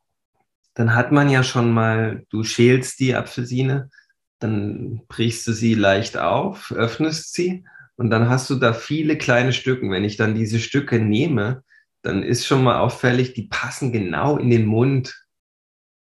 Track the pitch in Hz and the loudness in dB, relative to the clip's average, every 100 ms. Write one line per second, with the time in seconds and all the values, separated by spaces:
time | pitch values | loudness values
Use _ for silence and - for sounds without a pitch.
0 | _ _ _ _ _ _ _ - 113 117 | _ _ _ _ _ _ _ -2 2 2
1 | 123 147 143 135 127 123 120 117 113 110 | 4 4 4 4 2 2 2 2 2 2
2 | 110 110 - 107 110 - 120 131 127 - | -2 -4 -8 -6 -6 4 4 4 0 -4
3 | 131 110 - - 120 127 131 139 131 _ | -2 -2 -4 -8 -6 -2 -2 -2 -6 _
4 | _ _ _ _ 117 107 101 - - 113 | _ _ _ _ -4 -4 -4 -6 -10 -12
5 | - - 113 113 - 110 117 110 98 98 | -14 -4 -2 -2 -6 -2 0 4 4 2
6 | - - 82 113 190 196 - - 117 - | 0 -2 0 0 -2 -8 -10 -4 -4 -2
7 | 156 160 - - 180 180 - - - - | -4 -4 -8 -4 -4 -4 -12 -20 -20 -4
8 | 120 110 117 131 - 135 123 113 - 151 | 0 2 2 0 0 0 2 0 -4 -4
9 | 151 151 - 120 131 123 131 127 101 92 | -2 -2 2 2 2 0 -2 -2 -2 0
10 | 104 - 110 110 113 117 113 143 139 117 | -2 0 -2 0 -2 -2 -2 -2 0 0
11 | 107 107 165 123 104 131 - _ _ _ | 2 2 2 0 0 -4 -10 _ _ _
12 | - 95 - 117 - 135 127 - 117 - | -4 -4 0 -2 2 2 4 4 0 0
13 | 123 123 127 - 98 - 127 - 139 113 | 0 2 0 -6 -10 -8 -8 -6 -4 -2
14 | 92 76 127 147 123 117 107 110 131 135 | -2 -2 0 0 4 4 4 2 2 2
15 | 123 - _ _ _ _ _ _ _ _ | -2 -12 _ _ _ _ _ _ _ _